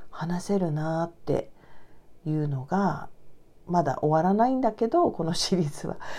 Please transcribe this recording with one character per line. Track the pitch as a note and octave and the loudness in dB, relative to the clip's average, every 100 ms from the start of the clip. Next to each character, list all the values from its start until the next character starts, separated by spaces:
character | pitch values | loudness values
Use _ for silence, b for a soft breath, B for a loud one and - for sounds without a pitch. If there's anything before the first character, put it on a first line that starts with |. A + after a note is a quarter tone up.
| B | B
話 | - E3 F3 | -6 -4 -2
せ | - G3+ | 0 0
る | E3+ | 2
な | D3+ D#3 D#3+ | 0 -2 -2
っ | E3+ | -2
て | - - C3+ - b b b b b b - D#3 | -4 -2 0 -2 b b b b b b -10 -4
い | |
う | D#3 D3 | -2 -2
の | C3+ C3+ | -4 -2
が、 | F#3+ F#3+ D3 - - - - - - - | 2 2 0 -8 -14 -16 -16 -20 -16 0
ま | F3 | 2
だ | C#3+ C3 | 2 0
終 | D3+ | 2
わ | D#3+ | 4
ら | F3+ | 4
な | G#3 B3 | 4 4
い | C4 | 4
ん | |
だ | A#3 | 0
け | G#3+ A3+ | 0 2
ど、 | E4+ E4+ | 4 4
こ | - | 2
の | E3 | -2
シ | F3 - | -2 0
リ | F3+ | 0
ー | D3 | 0
ズ | - D#3 | -4 -8
は。 | - B | -6 B